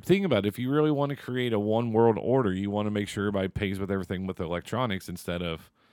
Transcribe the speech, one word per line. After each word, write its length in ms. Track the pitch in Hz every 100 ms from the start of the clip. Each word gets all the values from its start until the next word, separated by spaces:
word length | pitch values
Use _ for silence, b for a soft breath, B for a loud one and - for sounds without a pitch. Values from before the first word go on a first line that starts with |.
think 220 | - 196 196
about 200 | 110 101
it. 40 |
If 100 | 110
you 100 | 123
really 220 | 147 151
wanna 240 | 143 143 143
create 380 | - 127 123
a 60 | 107
one 340 | 104 110 120
world 240 | 110 117 104
order, 320 | 101 131 110
you 180 | 92 101
wanna 220 | 104 104
make 160 | 104 101
sure 160 | -
everybody 240 | 101 101 95
pays 320 | - 101 95
with 100 | 95
everything 380 | 98 87 92 95
with 120 | 92
electronics 680 | 82 87 - 113 127 95 -
instead 340 | 90 - 87
of 300 | 87 82 - b b